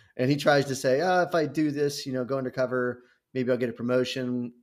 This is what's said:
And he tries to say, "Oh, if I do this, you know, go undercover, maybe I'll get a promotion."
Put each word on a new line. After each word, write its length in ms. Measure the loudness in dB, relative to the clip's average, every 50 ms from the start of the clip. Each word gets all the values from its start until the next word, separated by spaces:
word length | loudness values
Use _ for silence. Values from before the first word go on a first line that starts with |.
| _ _ _ -2
And 120 | 0 0
he 60 | 0
tries 300 | 2 4 4 4 4 2
to 100 | 0 -4
say, 260 | -2 0 2 2 2
"Oh, 200 | 2 2 2 2
if 140 | 2 2 2
I 100 | 0 0
do 240 | 0 0 0 0 0
this, 340 | 0 0 -2 -2 -2 -4 -6 -6
you 60 | -4
know, 120 | -4 -4
go 120 | -2 -4 -4
undercover, 680 | -4 -4 -2 -2 -2 0 0 0 0 -2 -4 -6 -12 _ _ _ _ _ -4
maybe 180 | -2 0 0
I'll 60 | 2 0
get 120 | 0 -2
a 40 | -4
promotion." 800 | -4 -2 0 2 2 2 0 -2 -4 -4 -2 -2 -4 -4 -6 -10 -16